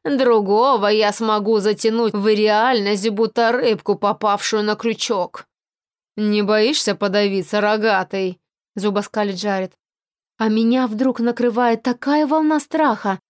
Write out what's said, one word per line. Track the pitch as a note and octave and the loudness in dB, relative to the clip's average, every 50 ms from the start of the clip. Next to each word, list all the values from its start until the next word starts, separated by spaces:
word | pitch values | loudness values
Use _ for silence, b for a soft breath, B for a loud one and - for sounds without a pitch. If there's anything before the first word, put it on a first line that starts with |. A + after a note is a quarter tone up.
| _ | _
другого | - C#4+ B3+ C4 A#3+ A#3 A3 G3+ F#3+ G3+ G#3+ A#3+ C#4 C4+ G#3+ G3+ | -2 0 0 2 4 2 2 2 2 2 2 4 2 2 2 2
я | G#3 G#3+ G#3+ A3 G#3 | 2 2 2 0 0
смогу | G3+ - A3+ A3 G#3+ G#3+ G3+ G#3+ A3+ G#3 | 0 -2 -2 -2 -2 -2 0 0 0 0
затянуть | F#3+ G#3+ G#3 G#3 - A3+ A3 A#3 A#3 G#3+ G3+ | 0 0 -2 0 -2 -2 0 0 -2 -2 -2
в | G#3 G3 A3 | 0 0 2
реальность, | G#3+ G#3 G#3+ G#3+ G#3 G#3+ A3+ B3+ B3+ A3+ G3 G3+ G#3+ G3 G3 A3+ | 2 2 2 2 4 2 2 2 0 0 0 0 -2 0 -2 -4
будто | G3+ G3+ A3+ A3 - A#3 A#3 A3+ | 0 0 -2 0 2 0 2 2
рыбку, | A#3+ B3 A#3+ A3+ A3 E3 - - G3+ | 2 2 0 0 0 0 -2 -2 -2
попавшую | F#3+ - G3+ G#3 - - G#3 G3+ G3+ - - G#3+ G#3+ | 0 0 -2 -2 0 0 0 0 0 -2 -2 -2 -2
на | G#3 G#3+ G#3+ | 0 -2 -4
крючок". | G#3 - A3+ A3 - - - A3+ F#3+ F3+ - - - - _ _ _ _ _ _ _ _ _ _ _ _ _ _ | -2 -4 -4 -4 -4 -4 -4 -2 -4 -4 -6 -8 -18 -20 _ _ _ _ _ _ _ _ _ _ _ _ _ _
"Не | - G#3+ G#3 G#3 G#3 | -4 -2 0 0 0
боишься | G#3 G3 G#3+ G#3+ G#3+ B3+ D4+ - - G#3+ G3 | 0 2 2 2 2 2 0 0 -2 -2 -2
подавиться, | - G3+ G3+ F#3 G#3 G#3 G3+ G3 F#3+ F3 - - G#3 | -2 -2 -2 0 0 0 0 0 -2 -4 -2 -2 0
рогатый?" | G3+ G#3 G#3+ A3 G#3 A3+ G3+ F#3 F#3 - - G3 F#3+ F#3 F3+ _ _ _ _ _ _ _ _ | 0 0 0 0 0 0 0 0 -2 -4 -4 -4 -4 -4 -6 _ _ _ _ _ _ _ _
зубоскалит | G3 F#3+ G#3 G3 G#3 G3+ - - G#3+ G#3 G3+ F#3+ | -2 -2 0 0 -2 -4 -4 -4 -4 -4 -4 -4
Джаред. | F3+ G3 G#3 G3 F#3+ F#3+ F#3 - _ _ _ _ _ _ _ _ _ _ _ _ _ | -4 -4 -4 -2 -4 -4 -8 -10 _ _ _ _ _ _ _ _ _ _ _ _ _
А | A3 A3 | 0 0
меня | G#3+ A3 A3+ A3+ B3 C4 B3+ A3+ | 2 2 2 2 2 2 0 0
вдруг | G#3+ G#3+ C4 C4 B3 - | -2 0 0 0 0 0
накрывает | A3+ A#3+ A#3+ - B3 A#3+ G#3 A#3+ B3 A#3+ A3+ A3+ - | -2 -2 0 0 0 0 2 2 2 2 0 0 0
такая | B3+ A#3+ - - C#4 D4 D4+ D4+ | -4 -4 -2 -2 0 0 0 2
волна | C4 D4+ D#4+ D#4 D4+ D#4 D4 | 2 0 2 2 2 0 0
страха, | - - - D#4+ D#4 C#4 G#3+ - - G3+ F#3+ F3+ _ | -2 -2 0 0 2 0 0 -2 -2 -4 -4 -4 _